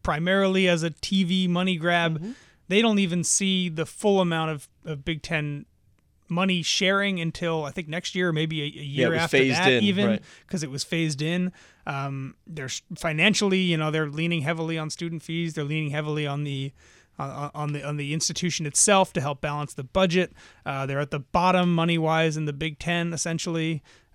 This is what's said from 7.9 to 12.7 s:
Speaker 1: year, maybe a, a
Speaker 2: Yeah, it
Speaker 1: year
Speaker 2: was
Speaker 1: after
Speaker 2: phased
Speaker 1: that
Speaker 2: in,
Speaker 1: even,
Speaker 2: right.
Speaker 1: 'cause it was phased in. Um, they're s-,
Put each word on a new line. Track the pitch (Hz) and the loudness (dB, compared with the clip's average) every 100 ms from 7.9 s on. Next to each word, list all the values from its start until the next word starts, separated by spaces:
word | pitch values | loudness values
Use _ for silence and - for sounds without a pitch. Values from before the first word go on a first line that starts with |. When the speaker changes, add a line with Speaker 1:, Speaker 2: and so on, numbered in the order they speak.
| 165 - | -6 -4
Speaker 1:
year, | 185 180 | -2 0
maybe | 156 160 156 | 0 -2 -2
a, | 147 | -6
a | |
Speaker 2:
Yeah, | 143 | -8
it | |
Speaker 1:
year | 143 135 127 | -6 0 2
Speaker 2:
was | 160 | 2
Speaker 1:
after | 165 139 | 2 4
Speaker 2:
phased | 135 151 | 4 4
Speaker 1:
that | 185 | 4
Speaker 2:
in, | 123 | 4
Speaker 1:
even, | 147 190 202 | 4 2 2
Speaker 2:
right. | 208 - - - | 0 -4 -20 -8
Speaker 1:
'cause | 185 | -6
it | 147 | -6
was | 135 | -8
phased | - 165 160 139 | -4 -2 -2 -2
in. | 156 180 180 - - _ - | -2 -2 -2 -6 -20 _ -8
Um, | 139 139 135 135 - - | -6 -6 -8 -10 -14 -14
they're | 156 | -12
s-, | 131 | -8